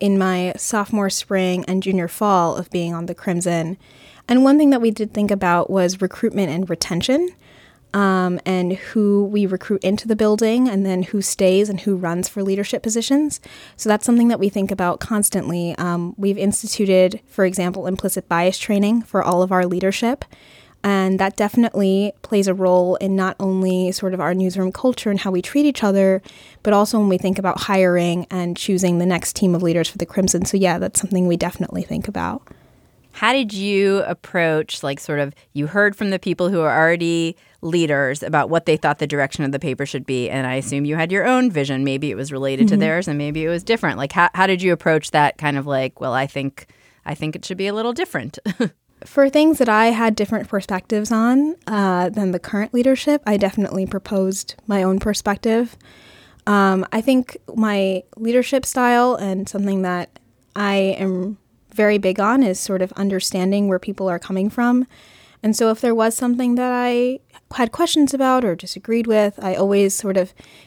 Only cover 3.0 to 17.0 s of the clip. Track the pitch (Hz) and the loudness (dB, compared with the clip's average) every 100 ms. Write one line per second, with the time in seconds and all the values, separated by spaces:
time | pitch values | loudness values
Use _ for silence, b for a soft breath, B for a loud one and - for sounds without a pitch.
3 | 170 170 - 175 180 170 160 190 B B | -8 -8 -4 -2 -2 -2 -4 -8 B B
4 | B B - 254 269 294 294 262 226 214 | B B 0 4 6 6 6 4 2 0
5 | 208 - 208 196 180 175 - 190 180 185 | -4 -2 0 0 2 2 2 2 0 0
6 | - - 226 202 190 165 180 170 - 170 | -4 -2 -2 0 -2 -2 -4 -4 -2 -2
7 | - 277 359 - b b b b _ 202 | 0 0 0 -6 b b b b _ 0
8 | 196 190 180 180 - 185 180 185 - 220 | 2 2 0 -2 -2 -2 -2 -4 -4 0
9 | 202 202 202 208 196 185 - 208 185 202 | 2 2 2 0 0 -2 -2 -2 0 -2
10 | 226 214 214 214 220 233 254 196 190 185 | -2 2 2 2 2 2 2 2 0 -2
11 | 185 202 190 - 190 185 208 190 208 185 | -2 -4 -4 2 4 4 2 -2 -2 -2
12 | 175 175 185 202 196 196 202 240 226 226 | -2 -4 -6 -6 -4 -2 -4 -4 -4 -4
13 | 226 277 302 - B B B B 214 208 | 0 0 0 -4 B B B B -2 0
14 | - 240 233 226 196 202 196 190 180 - | 2 4 4 2 0 0 -4 -2 -2 -2
15 | - 208 202 190 143 175 170 - 180 175 | -2 -2 0 -2 -4 -4 -4 -4 -4 -4
16 | 175 - 196 196 202 196 220 - 196 185 | -6 -4 -4 0 -2 -2 -6 -2 2 4